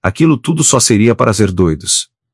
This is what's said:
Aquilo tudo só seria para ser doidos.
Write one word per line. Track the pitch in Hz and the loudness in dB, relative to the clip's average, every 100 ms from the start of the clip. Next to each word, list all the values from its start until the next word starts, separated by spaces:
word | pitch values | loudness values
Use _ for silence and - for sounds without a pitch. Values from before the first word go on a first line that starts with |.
Aquilo | 92 - 160 135 | -6 0 0 0
tudo | - 160 | -2 -2
só | - 131 | 0 0
seria | - 107 113 | 2 2 2
para | 113 120 | 2 0
ser | 101 101 | 2 0
doidos. | 90 87 76 - - - _ _ | 2 0 -2 -6 -6 -8 _ _